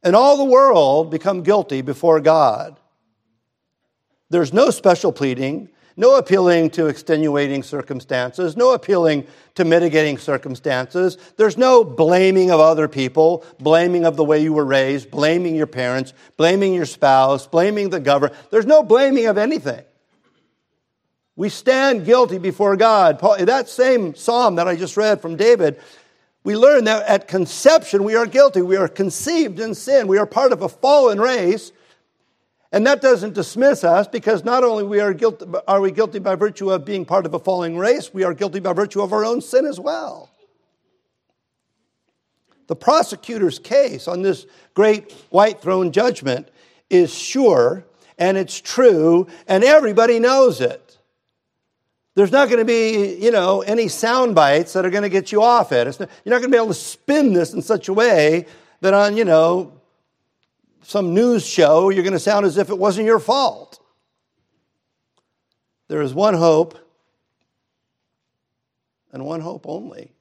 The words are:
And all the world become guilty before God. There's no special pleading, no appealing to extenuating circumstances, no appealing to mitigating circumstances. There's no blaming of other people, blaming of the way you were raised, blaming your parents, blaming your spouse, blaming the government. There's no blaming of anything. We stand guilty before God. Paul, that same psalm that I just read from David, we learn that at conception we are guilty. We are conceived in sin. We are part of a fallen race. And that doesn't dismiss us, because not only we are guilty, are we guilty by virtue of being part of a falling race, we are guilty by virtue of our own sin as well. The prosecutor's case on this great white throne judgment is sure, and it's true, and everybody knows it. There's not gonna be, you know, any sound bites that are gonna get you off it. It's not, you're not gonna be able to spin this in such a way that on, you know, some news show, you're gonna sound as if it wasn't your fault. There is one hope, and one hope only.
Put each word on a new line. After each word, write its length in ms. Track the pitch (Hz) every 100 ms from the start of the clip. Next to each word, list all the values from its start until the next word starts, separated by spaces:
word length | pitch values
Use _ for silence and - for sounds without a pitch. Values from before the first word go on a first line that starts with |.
And 140 | 180
all 220 | 202 269 285
the 60 |
world 680 | 277 254 277 190 139 147 165
become 320 | 160 196 185
guilty 380 | 170 208 - 135
before 380 | 131 131 170 156
God. 600 | 147 160 135 107 160 156 _ _ _ _ _ _ _ _ _ _ _ _ _ _ _
There's 220 | 170 143
no 200 | 185 285
special 420 | - 196 180 185
pleading, 560 | - 139 123 135 160 - _ _
no 200 | - 240
appealing 560 | 269 - 190 180 170 160
to 160 | 165 156
extenuating 760 | 143 - 156 156 143 143 139
circumstances, 960 | 131 147 - 131 - 127 123 - 180 160
no 160 | 247
appealing 540 | 240 - 190 160 143 - _ _
to 80 | -
mitigating 540 | 165 165 170 156 151 135
circumstances. 1000 | - 135 139 127 156 127 127 180 185 - - -
There's 200 | 214 -
no 280 | 254 247
blaming 680 | 185 127 160 180 190 190 185
of 80 | 165
other 300 | 156 160 151
people, 560 | 139 127 151 160 170 - _
blaming 440 | 139 160 175 175
of 140 | 165 147
the 80 |
way 160 | 151 151
you 100 | 156
were 140 | 151
raised, 440 | 139 135 135 139 113
blaming 460 | - 151 175 175
your 120 | 160 151
parents, 440 | 127 123 127 135 _ _
blaming 380 | - 160 196 196
your 140 | 180 147
spouse, 600 | - 143 135 135 139 -
blaming 420 | 165 190 208 196
the 80 | 180
government. 360 | 139 139 139 - _
There's 160 | 220
no 180 | 220 302
blaming 440 | 233 233 277 269 226
of 100 | 202
anything. 460 | 226 320 143 113 _ _ _ _ _ _ _ _ _ _ _ _ _ _ _ -
We 100 | 196
stand 580 | - 254 262 277 233
guilty 340 | 170 247 240 185
before 360 | 185 175 202
God. 440 | 190 226 214 170 147
Paul, 180 | 190 196
that 240 | 185 269 240
same 460 | - 254 247 180
psalm 400 | 139 - 240 240
that 120 | 170 175
I 80 |
just 220 | 170 180 202
read 240 | 214 202
from 160 | 165 165
David, 420 | 220 233 160 - - _ _ _ _ _
we 140 | - 208
learn 280 | 262 285
that 220 | 220 220 208
at 200 | 202 -
conception 760 | 190 175 - 269 262 - 196
we 120 | 202
are 100 | 220
guilty. 380 | 233 262 277 196
We 140 | 180 190
are 100 | 180
conceived 720 | - 196 - - 339 269 180
in 160 | 226
sin. 320 | 196 - 269 208
We 100 | 196
are 80 |
part 260 | 208 226 269
of 120 | 190
a 60 | 180
fallen 520 | - 262 294 247 202
race. 500 | 240 247 180 214 - _ _ _ _ _ _ _ _ _ _
And 140 | 202 233
that 140 | 285
doesn't 340 | 269 226 208
dismiss 480 | 185 165 214 277 -
us, 240 | 170 175 202
because 360 | 233 208 202
not 200 | 196 254
only 200 | 247 214
we 160 | 202 208
are 140 | 208
guilty, 320 | 180 226 226 180 170 -
are 120 | 196
we 120 | 196
guilty 260 | 165 214 208
by 160 | 190
virtue 380 | 185 208 202 196
of 120 | 185
being 220 | 143 196
part 220 | 170 185 165
of 60 |
a 40 | 165
falling 380 | 190 180 170 170
race, 340 | 202 277 -
we 120 | 190
are 100 | 180
guilty 260 | 151 202 190
by 140 | 190
virtue 260 | 165 202 202
of 140 | 196
our 100 | 214
own 180 | 220 240
sin 260 | - 254 294
as 120 | 190
well. 520 | - 330 294 - - _ _ _ _ _ _ _ _ _ _ _ _ _ _ _ _ _ _ _ _ _ _ _
The 100 | _
prosecutor's 840 | - - 311 - - - 226 180 127
case 480 | - 269 277 131 -
on 160 | 175
this 240 | 190 175 - _ _
great 380 | - 214 214 - - _
white 320 | 185 214 202
throne 300 | 170 185 180
judgment 580 | 165 247 - 135 123 - _ _ _ _
is 240 | 180 170
sure, 720 | - - 269 247 143 120 185 _ _ _ -
and 200 | 175 190
it's 220 | 185 -
true, 680 | - - 254 170 160 170 185 - -
and 160 | 190
everybody 540 | 247 311 240 202 233 233
knows 420 | 240 269 254 131
it. 380 | 123 139 _ _ _ _ _ _ _ _ _ _ _ _ _
There's 160 | - 196
not 180 | 269 262
gonna 160 | 233
be, 500 | 226 233 220 214 202
you 140 | 175 220
know, 320 | 220 185 196
any 260 | 190 226 214
sound 460 | - 226 247 247
bites 400 | 170 139 147 170
that 100 | 190
are 60 | 185
gonna 200 | 202 202
get 220 | 190 185
you 120 | 208
off 280 | 233 240 -
it. 140 | 127
It's 140 | 120 131
not, 100 | 190 -
you're 80 | -
not 80 | 247
gonna 100 | 247
be 60 | 240
able 100 | 220
to 40 |
spin 600 | 175 - - - 294 277
this 200 | 175 160
in 80 | -
such 260 | - 160 175
a 60 |
way 540 | 196 240 180 151 165 165 - _ _
that 140 | 190
on, 200 | 196 208
you 100 | 214
know, 480 | 202 160 165 185 170 _ _ _ _ _ _ _ _ _ _ _
some 280 | - 202 180
news 320 | 180 240 233
show, 440 | - - 151 160 190
you're 140 | 196
gonna 160 | 180 180
sound 260 | 196 208
as 120 | 196 160
if 120 | 190
it 80 | 196
wasn't 300 | 202 190 220
your 120 | 226
fault. 600 | - 269 240 - - - _ _ _ _ _ _ _ _ _ _ _ _ _ _ _ _ _ _ _ _ _
There 140 | 151
is 120 | 139
one 200 | 139 214
hope, 440 | 175 165 160 143 - _ _ _ _ _ _ _ _ _ _ _ _ _ _ _ _ _ _ _ _ _ _ _
and 140 | 131
one 140 | 139 165
hope 260 | 160 -
only. 460 | - 170 262 - - _